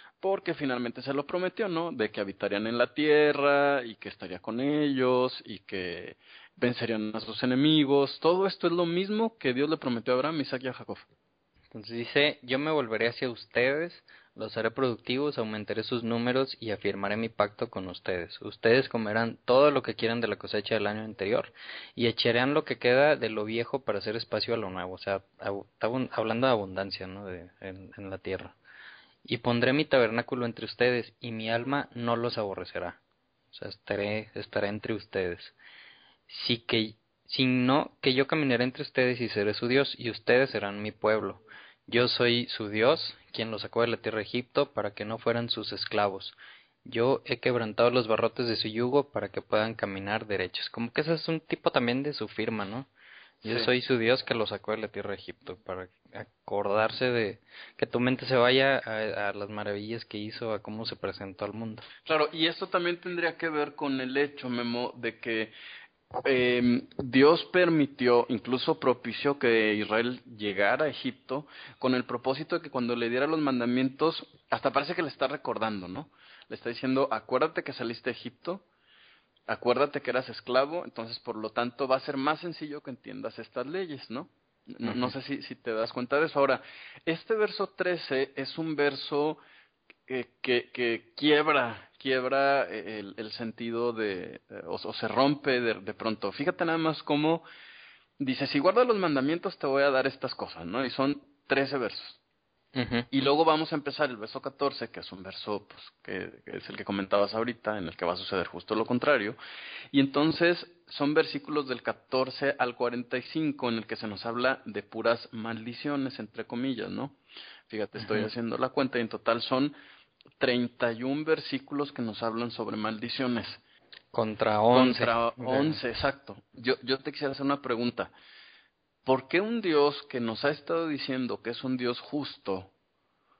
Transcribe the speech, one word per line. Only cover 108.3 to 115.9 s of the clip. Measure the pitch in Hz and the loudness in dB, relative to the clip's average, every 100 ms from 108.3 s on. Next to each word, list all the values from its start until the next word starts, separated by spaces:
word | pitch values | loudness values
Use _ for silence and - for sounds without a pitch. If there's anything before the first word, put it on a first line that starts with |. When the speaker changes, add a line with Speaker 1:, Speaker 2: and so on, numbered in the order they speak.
| 98 85 | -2 -2
Speaker 1:
justo | 87 - | -6 -4
lo | 110 | -2
contrario. | 113 123 147 139 104 123 - - - - - | 0 0 4 2 2 -8 -12 -14 -14 -14 -2
Y | 139 | 2
entonces | 139 143 156 156 170 175 - _ _ | 4 4 2 4 2 2 -4 _ _
son | - 143 | -2 0
versículos | 156 160 147 - 151 135 | 2 2 -2 -4 -4 -2
del | 123 | -4
catorce | 113 113 - 131 131 - 139 - | -4 -8 -2 0 0 0 -2 0
al | 123 120 | -2 0
cuarenta | 120 120 120 127 | -2 -2 -4 -6
y | |
cinco, | - 160 156 143 123 | -4 -4 -2 -2 -2
en | 113 | -2
el | 107 | -4
que | 113 | -8
se | 110 | -8
nos | 98 117 | -8 -6
habla | 117 127 135 - | -2 0 -2 -6
de | 104 | -8
puras | - 110 113 117 - | -8 -2 0 0 -2
maldiciones, | 113 110 113 113 120 147 | -10 -8 -8 -10 -8 -4